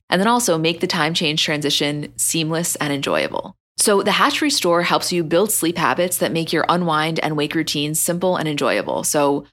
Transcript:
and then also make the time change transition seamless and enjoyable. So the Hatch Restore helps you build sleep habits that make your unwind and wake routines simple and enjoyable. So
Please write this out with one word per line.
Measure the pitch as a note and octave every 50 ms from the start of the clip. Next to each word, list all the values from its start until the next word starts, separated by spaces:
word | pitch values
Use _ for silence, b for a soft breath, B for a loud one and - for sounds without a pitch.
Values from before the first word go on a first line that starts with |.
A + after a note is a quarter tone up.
| _ -
and | - F3+
then | G3 A3
also | A#3+ B3 A#3+ - E3+
make | D#3+ D#3+ D#3+ F3 E3+
the | -
time | F3+ - F3+ D3+ D#3 E3
change | - F3 D3+ D3+ D#3 -
transition | - D#3 D3 D3 C#3+ C#3+ - D#3 C#3+ D3 D3 D3 - -
seamless | - - - - E3+ D#3+ D#3 E3 D#3+ E3+ E3+ -
and | - D#3 D3 C#3+
enjoyable. | C#3 C#3 - E2+ D#2 - D#2 - - - - - _ _ _ _ -
So | - - G#3 G3 G3
the | G#3 F#3+
Hatch | - F#3+ C#4 C#4+ -
Restore | D#4+ D4 - - - F3+ E3+ E3+ F3
helps | E3+ F3 - - - F3+
you | F3 E3+
build | D3+ E3 E3 G3+ G#3 -
sleep | - - E3 E3+
habits | F3 E3 B2+ B2+ - F3 - - -
that | F3+ B2 G#2+
make | E3 E3 D#3
your | - D#3+ -
unwind | - E3 F3 F3+ E3+ D#3 D3+ D3+ D#3+ D#3+ D#3
and | - D3+ D#3
wake | D3 D3 D3+ -
routines | E3 D#3 D#3 - D3+ C#3+ D3+ D#3 D#3+
simple | - - E3+ F3 F#3 F#3 F#3
and | - D3+ D#3
enjoyable. | D3+ C#3+ C#3+ A2+ F#2+ G#2 - - B1 C2+ -
So | - - D3+ C#3+ C#3+ C#3+ C#3+ C#3+ B